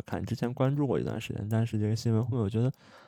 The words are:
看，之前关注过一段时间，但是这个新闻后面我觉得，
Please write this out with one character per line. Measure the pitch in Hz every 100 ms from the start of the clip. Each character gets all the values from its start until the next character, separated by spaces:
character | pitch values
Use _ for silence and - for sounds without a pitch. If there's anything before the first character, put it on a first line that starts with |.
看， | - -
之 | 98
前 | 220 240
关 | 127 131
注 | 147
过 | 139 80
一 |
段 | - -
时 | -
间， | - 104
但 | 113
是 | 113 107
这 | 104
个 |
新 | 110 120
闻 | 110
后 | 123
面 | 120
我 | 98
觉 | 110
得， | 127 - - -